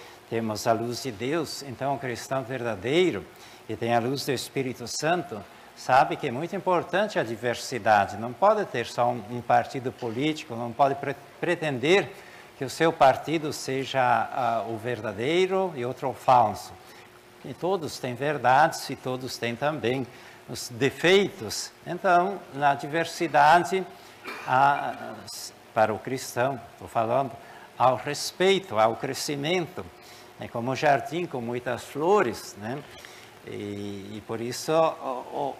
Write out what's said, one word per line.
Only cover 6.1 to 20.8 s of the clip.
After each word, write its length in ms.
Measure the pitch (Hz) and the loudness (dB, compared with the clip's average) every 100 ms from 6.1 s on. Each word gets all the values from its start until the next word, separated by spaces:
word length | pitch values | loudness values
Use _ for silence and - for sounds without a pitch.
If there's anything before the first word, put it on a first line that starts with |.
| 156 | 0
que 120 | 143 | -4
é 40 | |
muito 240 | 120 165 196 | -4 -4 -2
importante 640 | 185 175 - 185 208 180 | 2 2 2 0 0 0
a 40 | |
diversidade. 920 | 117 110 123 113 - 123 107 104 95 101 | -2 -2 -2 -2 -4 0 6 6 4 -2
Não 160 | 120 | -6
pode 320 | 123 202 214 185 | 2 4 4 0
ter 220 | 127 113 | -4 -4
só 220 | - 120 | 0 0
um, 120 | 123 101 | 0 -6
um 120 | 120 | -8
partido 500 | - 120 120 139 123 | 2 2 2 -6 -6
político, 640 | - 120 113 156 151 - 117 | -6 -6 -2 -2 -2 -8 -8
não 160 | 120 | -6
pode 240 | 113 139 135 | 2 2 2
pre-, 200 | 143 131 - - | -4 -8 -12 -6
pretender 720 | 160 170 156 127 143 196 139 - - - - - | -2 0 -2 0 4 4 2 -10 -20 -20 -20 -10
que 80 | 131 | -8
o 40 | |
seu 220 | - 160 | 2 2
partido 640 | 160 135 127 - 160 147 | 8 6 6 0 -2 -2
seja, 480 | 117 - 135 123 135 | -6 -6 -4 -2 0
ah, 640 | 123 113 107 139 117 117 113 | 4 2 0 -2 0 0 -4
o 100 | 110 | -6
verdadeiro 920 | 120 110 110 98 127 175 185 190 190 143 | -6 -6 -6 -4 0 2 2 0 -2 -4
e 100 | 120 | -6
outro 240 | 123 135 | -4 -6
o 40 | |
falso. 600 | 117 - 123 107 101 - - - - - - - - 151 | -2 4 6 6 0 -12 -18 -20 -20 -20 -20 -20 -18 -14
E 80 | |
todos 460 | 123 170 190 135 - | -4 -2 -2 -4 -8
têm 160 | 123 117 | -8 -4
verdades 720 | 143 143 120 135 165 - - | -2 2 4 6 4 2 -8
e 60 | 135 | -8
todos 420 | 131 127 127 - | -6 -6 -6 -6
têm 180 | 117 117 | -4 -2
também 520 | 143 151 110 135 120 - - - - | -2 0 0 0 -4 -10 -20 -20 -14
os 200 | 117 - | -12 -10
defeitos. 1000 | 117 | -2